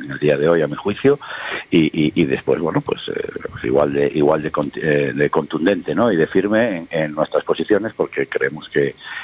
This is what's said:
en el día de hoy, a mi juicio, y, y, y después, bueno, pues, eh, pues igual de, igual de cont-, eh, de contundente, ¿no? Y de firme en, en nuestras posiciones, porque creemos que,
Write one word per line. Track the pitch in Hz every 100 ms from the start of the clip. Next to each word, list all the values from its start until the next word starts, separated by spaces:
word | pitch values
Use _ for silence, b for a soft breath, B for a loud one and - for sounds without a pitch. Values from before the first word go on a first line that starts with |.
en | 69
el | 67
día | 73 71
de | 78
hoy, | 85
a | 71
mi | 73
juicio, | 101 104 135 143 B B B B -
y, | 85 76
y, | 80 76
y | - 69
después, | 65 - 67
bueno, | 82 147
pues, | - - -
eh, | - - - -
pues | -
igual | 57 67 73
de, | 69 71
igual | 78 73 78
de | 76
cont-, | 73 71 -
eh, | 78 71 69 65
de | 71
contundente, | 80 73 76 87 95 - 80
¿no? | 117
Y | 85
de | 78
firme | 95 101 110 120 87
en, | 80
en | 80 78
nuestras | 76 73 76
posiciones, | - 80 80 101 110 -
porque | 78 - 69
creemos | - 67 76 -
que, | 76 69 - B B